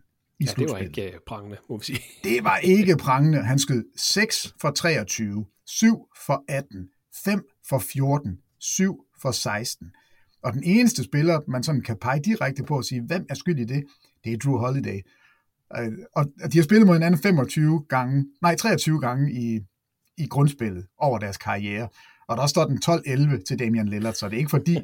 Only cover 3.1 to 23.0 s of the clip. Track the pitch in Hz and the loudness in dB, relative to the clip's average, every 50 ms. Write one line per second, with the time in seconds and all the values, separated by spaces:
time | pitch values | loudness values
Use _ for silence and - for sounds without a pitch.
3.1 | 131 135 147 156 156 139 117 113 135 135 - - 135 117 110 - _ - - - | 4 4 4 4 4 2 2 2 2 2 2 0 0 -2 -2 -6 _ -6 -4 0
4.1 | - 196 214 220 - - - - - - - 147 143 - - 170 156 120 104 - | 0 0 0 0 -2 -4 -6 -8 -8 -4 -4 -2 -2 0 0 0 0 0 -2 -4
5.1 | - - 110 101 101 107 107 - _ _ _ - - - 220 226 226 226 - _ | -4 -4 -4 -4 -4 -6 -6 -8 _ _ _ -10 0 4 4 4 4 4 -2 _
6.1 | _ - - - 139 - - - 147 135 139 - 101 95 92 - _ _ _ _ | _ -10 -4 -4 -4 -4 -4 -4 -6 -6 -6 -8 -12 -14 -14 -16 _ _ _ _
7.1 | - - - 196 208 196 - _ _ _ - - 143 123 - - - 135 135 139 | -16 -6 -2 -2 -2 -2 -4 _ _ _ -8 -4 -4 -4 -4 -4 -2 0 0 2
8.1 | 139 143 - 98 90 - _ _ _ _ - - - - 190 196 - - _ _ | 2 0 -2 -4 -8 -10 _ _ _ _ -8 -4 -2 0 0 0 0 -4 _ _
9.1 | _ - - 135 113 - - 120 104 104 120 - - - - 87 - _ _ _ | _ -8 -6 -4 -4 -4 -4 -4 -4 -4 -6 -8 -10 -12 -14 -20 -20 _ _ _
10.1 | _ _ _ _ _ _ - - 104 139 151 170 196 233 247 220 - - 120 - | _ _ _ _ _ _ -6 -6 -4 -2 2 4 4 6 6 4 2 0 -4 -2
11.1 | - 147 151 170 165 151 - - 131 123 117 160 151 120 - - 110 - - 123 | 0 2 2 2 2 2 0 -4 -4 -4 -2 -2 -2 -2 -2 -4 -6 -4 -2 -2
12.1 | 135 147 143 214 220 - 135 135 139 139 - - 151 131 113 - 131 123 120 - | -2 0 0 0 0 0 -2 -4 -4 -6 -4 -4 -4 -4 -4 -4 -6 -6 -4 -4
13.1 | 165 190 - - 135 - - 180 170 131 117 113 135 143 143 - _ _ _ _ | -4 -4 -4 -6 -10 -6 -2 -2 -2 -2 -2 -2 -4 -4 -4 -6 _ _ _ _
14.1 | _ _ - 113 117 110 135 139 135 110 120 127 135 139 208 - 95 98 - _ | _ _ -8 -6 -6 -2 0 0 0 0 0 -2 -2 -2 -4 -4 -6 -8 -10 _
15.1 | _ _ _ _ _ _ _ _ _ _ _ - - 117 117 113 110 185 - - | _ _ _ _ _ _ _ _ _ _ _ -12 -10 -8 -8 -8 -8 -10 -12 -6
16.1 | - 160 143 143 - - - 151 - 165 170 - 214 220 220 190 170 160 165 170 | -4 -2 -2 -2 -4 -8 -4 0 2 4 4 6 6 8 8 8 8 6 4 4
17.1 | 180 - - 202 185 143 123 - - 160 151 151 160 165 147 - 135 127 123 127 | 2 4 4 4 4 2 2 0 0 2 2 2 2 0 0 -2 -2 -2 0 0
18.1 | 135 139 139 - - _ 175 170 165 160 - 226 185 139 - 160 156 151 143 120 | 0 0 0 -2 -4 _ 0 0 2 2 2 0 0 2 2 0 0 0 0 -2
19.1 | 123 135 143 143 123 123 120 117 113 110 101 - _ _ _ _ _ _ _ _ | 0 0 0 -2 -2 -2 -4 -2 -4 -4 -6 -8 _ _ _ _ _ _ _ _
20.1 | _ - 151 - - 139 143 147 139 - 117 107 92 90 92 - _ - 151 139 | _ -8 -8 -2 0 2 2 2 2 -2 -6 -6 -6 -8 -12 -14 _ -2 -2 0
21.1 | 120 104 104 101 98 - - 104 101 101 101 101 101 107 117 107 - - - - | 0 -2 -4 -6 -8 -8 -6 -6 -4 -4 -4 -4 -6 -6 -6 -10 -12 -18 -20 -20
22.1 | _ _ _ - 113 117 135 143 - 170 156 147 139 139 - 170 170 165 | _ _ _ -6 -4 -2 0 0 2 2 2 2 0 -2 0 2 0 0